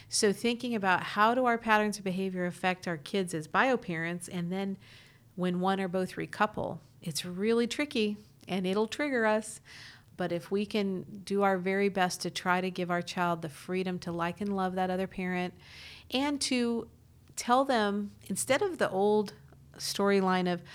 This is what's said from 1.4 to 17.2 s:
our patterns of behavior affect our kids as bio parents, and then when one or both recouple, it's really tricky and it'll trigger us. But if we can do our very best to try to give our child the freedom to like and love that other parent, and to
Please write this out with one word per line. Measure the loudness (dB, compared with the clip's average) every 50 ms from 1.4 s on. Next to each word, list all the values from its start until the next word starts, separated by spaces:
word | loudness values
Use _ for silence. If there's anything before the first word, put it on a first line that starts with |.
| 4
our | 2 2 2
patterns | 2 4 4 4 4 2 -2 -4
of | -4
behavior | -4 -2 -2 -2 -2 -2 -2 -2
affect | -2 -2 -2 0 -2 0 0 -2 -4
our | -4 -4
kids | -6 -4 -2 -2 -2 0 -2
as | -6 -4 0
bio | 2 4 4 4 4
parents, | 2 0 -4 -4 -4 -2 -4 -4 -6 -8 -8
and | -6 -4 -4 -2
then | -2 -2 -4 -4 -6 -8 -12 -20 -20 -20 -20 -20 -20 -20 -20 -14 -6
when | -2 -2 0 0 2
one | 2 2 2 2
or | 0 0
both | 0 0 -2 -2 -4
recouple, | -6 -8 -6 0 0 0 0 0 -2 -4 -4 -6 -8 -12 -18 -20 -12
it's | -10 -8 -6 -6 -6
really | -6 -6 -2 0 2 2 2 2 0
tricky | 0 -2 -4 -2 0 0 0 0 -2 -6 -10 -20 -20 -16 -8 -4
and | -4 -2 0
it'll | 0 0 0 0 -2
trigger | -2 -4 -2 -2 0 2 2
us. | 2 2 2 0 -4 -12 -16 -18 -20 -20 -20 -20 -20 -20 -20 -20 -16 -8
But | -4 -4 -2
if | -2 -4 -4 -2
we | -2 -2 -2
can | 0 -2 -2 0 0 -2 -4 -6 -10 -14 -12 -6
do | -2 0 2 4
our | 4 4 2
very | 2 0 2 2 2 2
best | 2 2 2 2 0 -2
to | -6 -6
try | -6 -4 0 2 2 2
to | 2 -2
give | -2 -4 -2 -2
our | -2 -2 -2
child | -4 -2 -2 0 0 0 -2 -4
the | -8
freedom | -10 -10 -8 -4 -2 -2 -2 -2 -4 -4
to | -4 -4
like | -4 -2 -2 -2 -2 -4
and | -4 -2 -2
love | 0 0 0 0
that | 0 0 0
other | 0 -2 -2
parent, | -4 -4 -4 -4 -2 -2 -2 -2 -4 -6 -10 -20 -20 -20 -18 -18 -18 -18 -20 -12 -4
and | -2 0 0 0 0 -2
to | -2 0 0 2 2 0 0 -2 -4 -8 -14 -20 -20 -20 -20 -20